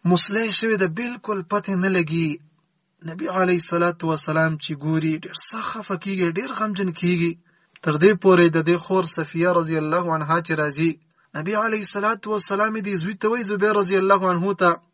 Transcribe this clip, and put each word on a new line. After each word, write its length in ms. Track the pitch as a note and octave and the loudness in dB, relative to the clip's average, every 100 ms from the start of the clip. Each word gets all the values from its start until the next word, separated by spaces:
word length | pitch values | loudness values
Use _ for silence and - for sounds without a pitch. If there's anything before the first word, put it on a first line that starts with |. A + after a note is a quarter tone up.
| F3 | 4
مسلح 400 | F3+ - G#3 A3+ F#3+ | 2 2 -2 0 0
شوې 180 | A3+ G#3 | 0 0
ده، 60 | F#3 E3 | 0 -2
بالکل 400 | A#3+ A#3+ - G3+ E3+ | -8 -8 -6 -6 -2
پتې 200 | G#3 - F#3+ | -4 -2 0
نه 60 | F#3+ F#3 | 2 0
لګي. 340 | D#3 E3 D#3+ D3 _ _ _ _ _ _ E3 | 0 0 -2 -4 _ _ _ _ _ _ -12
نبی 160 | E3+ - F#3 | -8 -4 0
علیه 200 | F3+ F3+ | 2 0
الصلاة 380 | E3 E3+ F3 E3+ E3 | 0 0 0 0 -4
والسلام 420 | D#3 - D#3 D#3+ D#3 | -2 -2 0 0 -2
چې 100 | - D3 | -8 -6
ګوري، 300 | D3+ D#3+ D#3 D#3 | -2 0 0 -4
ډېر 140 | - - - | -8 -14 -12
سخت 220 | A3 - | -10 -8
خفه 240 | A3+ G3 F#3+ | -10 -8 -8
کېږي، 220 | G3 F#3+ E3+ E3 | -4 -2 0 -2
ډېر 120 | C4 B3 | -6 -4
غمجن 320 | G#3+ G3 F#3+ D#3+ | -4 -2 -4 0
کېږي. 320 | F3 F3 E3+ E3 _ _ _ - | 0 2 0 -4 _ _ _ -6
تر 100 | D#3+ D3+ | -2 6
دې 100 | F#3+ G3 | 6 6
پورې 240 | F#3+ F3+ E3+ | 6 8 6
د 40 | D#3+ D#3 | 4 2
دې 80 | F3 | 0
خور 200 | - F#3+ E3+ - | 2 0 0 -6
صفیه 340 | D#3 E3 F3 E3+ | -6 0 2 2
رضی 180 | D#3+ D#3+ | 0 -2
الله 260 | D3+ E3+ F3 D#3+ | 0 -2 0 -2
عنها 200 | D3+ E3+ E3 | 0 0 0
چې 60 | D#3 | -2
راځي، 300 | D3+ C#3+ E3 D#3 _ _ _ D3+ | -2 0 -2 -2 _ _ _ -8
نبی 160 | E3 G#3+ | -4 -2
علیه 180 | A3+ G#3+ G3 | 0 -2 -4
الصلاة 360 | G3+ G#3 A3 G#3+ | -2 -2 -2 -4
والسلام 400 | G#3+ - G3 G#3+ A3 | -4 -2 0 0 -2
یې 60 | G3+ | -4
دې 80 | F#3+ | -4
زوی 120 | F3 | -4
ته 120 | G3+ G#3+ | -4 -2
وایي، 140 | A#3+ G3 | -2 -4
زبیر 240 | G#3 G#3 G#3 | 0 2 2
رضی 160 | F#3 F#3+ | 2 2
الله 180 | F#3+ G3+ F#3 | 4 4 2
عنه 140 | F3+ F#3+ F#3+ | 0 -2 2
ته 100 | F3+ E3+ _ | 2 2 _